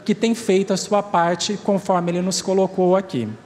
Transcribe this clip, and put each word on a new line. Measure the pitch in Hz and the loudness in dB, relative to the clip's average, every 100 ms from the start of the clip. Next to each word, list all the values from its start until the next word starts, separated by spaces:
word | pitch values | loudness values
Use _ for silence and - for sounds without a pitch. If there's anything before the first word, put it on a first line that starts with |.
que | - | -2
tem | 202 226 226 | 0 0 0
feito | - 190 196 | 2 0 2
a | 190 | -2
sua | - 202 | 0 -2
parte | 202 175 170 175 - 202 | 2 0 2 0 -4 -4
conforme | - 196 185 185 175 | 0 -2 2 0 0
ele | 175 | -2
nos | 180 180 | -2 -4
colocou | - 185 185 190 180 | 0 2 2 2 2
aqui. | 185 190 135 107 110 | 2 0 -4 -4 -8